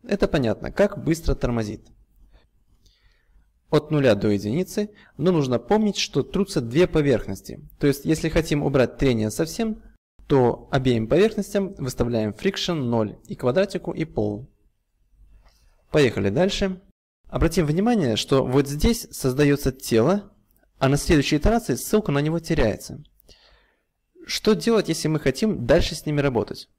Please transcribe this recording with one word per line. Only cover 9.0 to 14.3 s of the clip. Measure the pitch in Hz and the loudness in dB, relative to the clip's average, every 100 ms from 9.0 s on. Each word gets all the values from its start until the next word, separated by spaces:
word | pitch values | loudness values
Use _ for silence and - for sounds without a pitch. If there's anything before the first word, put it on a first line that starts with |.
| 139 113 107 | 0 2 -2
совсем, | - 160 - 226 214 - _ _ _ - | -2 -6 -4 -6 -6 -12 _ _ _ 0
то | 139 123 - - | 4 4 0 -4
обеим | 139 131 117 110 | -2 0 0 2
поверхностям | 143 214 220 196 202 190 | 2 2 0 -4 -4 -4
выставляем | 196 131 - 120 117 107 | -6 -8 -4 -2 0 -2
friction | 101 185 196 - | -2 -4 -4 -4
ноль | 170 123 117 107 - - | -4 -2 0 -2 -6 -14
и | |
квадратику, | 202 127 139 196 - - | -4 -2 0 -2 -4 -8
и | - | -6
пол. | 160 - 107 | -6 -2 -4